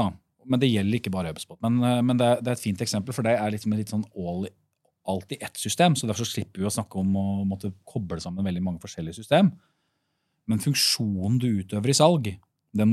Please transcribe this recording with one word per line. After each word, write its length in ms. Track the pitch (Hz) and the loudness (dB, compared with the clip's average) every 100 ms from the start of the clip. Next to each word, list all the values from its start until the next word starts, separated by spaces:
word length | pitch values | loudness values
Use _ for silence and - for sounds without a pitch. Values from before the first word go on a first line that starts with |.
da, 80 | 101 - _ _ 131 | 0 -2 _ _ -2
men 160 | 127 131 | 2 4
det 80 | |
gjelder 240 | 107 98 117 | 4 2 0
ikke 160 | 101 | -2
bare 160 | 92 85 | -4 -4
HubSpot, 320 | 78 - - | -6 -14 -4
men, 160 | 117 123 123 | 0 2 2
eh, 160 | 123 123 | 2 2
men 80 | 123 | 4
det 160 | 120 | 4
er, 80 | 120 | 4
det 140 | 120 120 | 0 -2
er 20 | |
et 80 | 107 | -2
fint 160 | 95 | -2
eksempel, 320 | 117 107 98 | -2 -2 -4
for 160 | 131 110 | -2 0
det 80 | 117 | 2
er 160 | 107 | 0
liksom 240 | 104 107 107 | -2 -2 -2
et 80 | 107 | -2
litt 80 | |
sånn 160 | 107 107 101 | -4 -6 -8
all, 320 | 87 87 98 - _ _ _ _ - | -6 -6 -6 -10 _ _ _ _ -6
alt 240 | 95 92 135 | -6 -6 -12
i 40 | 113 | -12
ett 160 | - | -8
system, 320 | - - 175 | -4 2 4
så 160 | 143 113 | 4 0
derfor 160 | 107 117 | -4 -4
så 140 | - | -6
slipper 260 | 95 - 101 | -8 -4 -4
vi 60 | |
å 20 | |
snakke 320 | 113 104 95 95 | -4 -6 -2 0
om 100 | 98 | 0
å 80 | 98 98 98 | -2 -2 -2
måtte 240 | 95 101 95 - | -4 -8 -12 -10
koble 320 | 123 90 85 | -8 -6 -6
sammen 320 | 87 92 98 | -6 -4 -4
veldig 160 | 90 92 | -2 -4
mange 160 | 85 | -6
forskjellige 400 | 101 - 82 90 | -10 -10 -10 -10
system. 320 | 110 156 190 - _ _ _ _ _ _ _ _ - | 0 4 4 2 _ _ _ _ _ _ _ _ -4
Men 140 | 110 | -2
funksjonen 800 | 147 139 - - 110 95 98 123 | 0 0 0 0 -2 -2 0 0
du 60 | 123 101 | 2 0
utøver 320 | 92 104 117 | -2 -2 2
i 40 | 139 | 6
salg, 320 | 156 170 110 90 _ _ _ | 6 6 0 -6 _ _ _
den 160 | 104 107 | 2 4